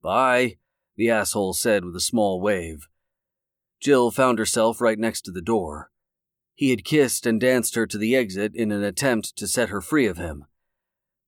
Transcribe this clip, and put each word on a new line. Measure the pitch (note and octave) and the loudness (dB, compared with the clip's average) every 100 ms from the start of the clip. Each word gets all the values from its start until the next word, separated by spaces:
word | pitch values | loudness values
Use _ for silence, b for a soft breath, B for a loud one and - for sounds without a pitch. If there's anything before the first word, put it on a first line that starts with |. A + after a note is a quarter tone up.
"Bye," | E2 A#2+ C3 B2 B2+ - _ _ _ - | 0 0 2 2 0 -4 _ _ _ -2
the | A2+ | 2
asshole | A2+ G2 G#2 F#2+ | 2 0 -2 -2
said | F2+ A#2+ G2+ F2+ | -2 0 0 0
with | F2 | -6
a | |
small | - A#2 G2+ F#2 | -2 0 0 0
wave. | G2+ F#2+ E2 D#2 - _ _ _ _ _ _ _ _ _ | 0 -2 -4 -12 -18 _ _ _ _ _ _ _ _ _
Jill | C#3 C3+ A#2+ | 2 4 4
found | - C3 A2+ | 4 2 2
herself | A2 A#2+ A2+ A2+ | 0 2 0 2
right | A#2+ G#2+ | 0 2
next | A2+ G#2+ | -2 -4
to | - | -10
the | F2+ | -8
door. | E2+ A2+ D#2+ D2+ - _ _ _ _ _ _ | -2 -2 -2 -10 -16 _ _ _ _ _ _
He | _ C#3 | _ 0
had | A#2+ - | 0 0
kissed | D3+ C3 - A#2+ | 2 2 2 -2
and | A2 | 2
danced | B2+ B2+ A2+ | 2 2 0
her | A#2 G#2+ | -2 -2
to | G#2+ | -2
the | A2 B2+ | 0 2
exit | A2+ F#2 G#2+ | 0 -4 -6
in | G#2 A2 | -2 -2
an | G#2 | -2
attempt | G2+ - C#3 A#2 - - | -4 -2 0 0 -4 -10
to | G2 | -4
set | - A2+ | -2 -2
her | G#2 | -4
free | F#2 D#3 A2+ | -2 2 2
of | E2+ | -2
him. | E2 D2 D2 _ _ _ _ _ _ _ | -8 -10 -16 _ _ _ _ _ _ _